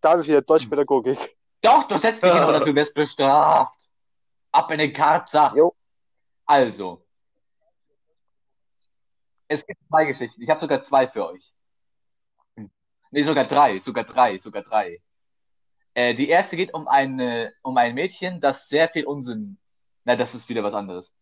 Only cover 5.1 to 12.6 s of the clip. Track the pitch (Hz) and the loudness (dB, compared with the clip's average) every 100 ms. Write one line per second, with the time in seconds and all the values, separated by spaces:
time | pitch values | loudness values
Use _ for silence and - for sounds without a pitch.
5.1 | 170 - 156 139 135 170 _ _ _ _ | 2 0 2 2 4 2 _ _ _ _
6.1 | _ _ _ - 143 123 95 92 87 _ | _ _ _ 2 2 2 -2 -12 -12 _
7.1 | _ _ _ _ _ _ _ _ _ _ | _ _ _ _ _ _ _ _ _ _
8.1 | _ _ _ _ _ _ _ _ _ _ | _ _ _ _ _ _ _ _ _ _
9.1 | _ _ _ _ 147 - 196 _ 156 151 | _ _ _ _ -8 -6 -20 _ 0 0
10.1 | 131 120 _ 120 156 156 135 - 139 127 | -4 -10 _ -4 -4 -2 -4 0 0 0
11.1 | 110 85 92 _ _ _ _ _ _ _ | -4 -8 -10 _ _ _ _ _ _ _
12.1 | _ _ _ _ - | _ _ _ _ -20